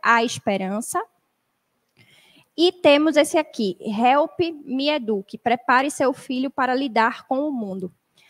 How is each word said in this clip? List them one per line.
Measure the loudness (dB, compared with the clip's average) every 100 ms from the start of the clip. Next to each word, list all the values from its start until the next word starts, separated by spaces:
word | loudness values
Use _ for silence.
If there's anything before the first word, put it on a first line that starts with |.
à | 2 2
Esperança. | 0 -4 -4 -4 -4 -6 -6 -6 -8 _ _ _ _ _ _ _ _ _ _ _ _ _ _ 0
E | 0
temos | 4 4 6 4 2
esse | 2 0
aqui, | -2 -4 -4 -4
Help, | -6 0 2 4 2 -2 -4 -6
Me | -8 -4 -2
Eduque, | -2 -2 -4 -6 -8
Prepare | -2 -2 2 2 2
Seu | 0 -2
Filho | -2 -6 -4 -4
para | -2 -2
Lidar | -2 0 0 0 -2 -6
com | -4 -2
o |
Mundo. | -4 -6 -8 -10 -14 _ _